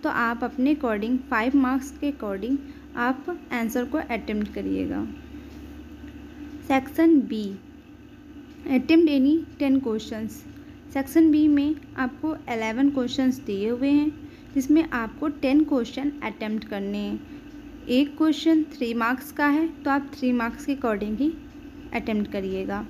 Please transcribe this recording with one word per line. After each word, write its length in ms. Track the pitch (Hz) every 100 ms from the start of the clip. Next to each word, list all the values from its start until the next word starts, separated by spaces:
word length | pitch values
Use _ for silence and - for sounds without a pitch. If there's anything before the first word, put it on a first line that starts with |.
तो 60 | 311
आप 340 | - 233 233
अपने 320 | 240 - 262 302
according, 420 | 254 214 220 254 -
फ़ाइव 260 | 233 233 277
मार्क्स 320 | 254 262 262 -
के 100 | 285
according 460 | 285 214 196 214 277 - - - - 240
आप 180 | 262 - 349 -
आंसर 320 | 247 226 247 247
को 120 | 294
अटेम्प्ट 560 | - 226 - 214 208
करिएगा। 500 | - 190 190 - 98 107 - - - - - - - - - - - - - - - -
सेक्शन 520 | 269 262 - 330 311 233
बी, 120 | 220 202 196 - - - - - - - - - - - 262
attempt 340 | 262 330 330 277
any 180 | 262 320 302 -
ten 180 | 277 269 262
questions। 500 | 220 220 220 220 - - - - - -
सेक्शन 360 | 277 269 330 320
बी 160 | 302 302
में 280 | 285 285 311 - -
आपको 360 | 254 - 311 311 -
इलेवन 360 | 233 220 220 277
क्वेश्चंस 500 | 277 247 - 262 254 -
दिए 240 | 196 214
हुए 200 | 240 277
हैं, 220 | 294 302 302 - - -
जिसमें 360 | 277 262 302 320
आपको 380 | 247 226 - 302 302
टेन 220 | 269 285
क्वेश्चन 480 | 302 277 233 - 285 294
अटेम्प्ट 440 | - - 214 220 208
करने 300 | 202 196 202
हैं। 880 | 202 208 - - - - - - -
एक 260 | 247 285 -
क्वेश्चन 460 | 311 302 320 320 302
थ्री 200 | - 240
मार्क्स 380 | 233 233 254 -
का 160 | - 294
है, 200 | 294 330 -
तो 80 | 294
आप 180 | 277 277
थ्री 180 | - 254
मार्क्स 340 | 247 233 233 -
के 100 | 269
according 440 | 254 208 208 214
ही 120 | 294 330 - - - - -
अटेम्प्ट 380 | 233 - 214 202
करिएगा। 540 | 202 190 190 190 202 214